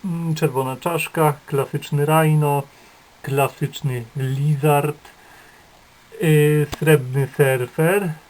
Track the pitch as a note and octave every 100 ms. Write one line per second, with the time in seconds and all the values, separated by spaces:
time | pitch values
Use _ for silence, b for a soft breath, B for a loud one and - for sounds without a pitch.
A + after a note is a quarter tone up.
0 | G3 E3+ E3 D#3 D#3 C3 C3 B2+ F3 E3
1 | - - D3+ C#3 - C#3 C3 D3 - D3
2 | C#3+ D#3 D#3 D3+ D3 C#3+ C#3 B B B
3 | B _ - C#3 C3+ - D3 - C#3 B2
4 | A2+ C#3+ C3 C3+ C#3+ D3 D3+ C#3+ B2 -
5 | - - B B B B B B - _
6 | _ - E3+ D3+ D3 D3+ D3 - D#3 D3+
7 | B2+ C3 C3+ - C#3 C3 B2 - D#3+ G3+
8 | F3+ D#3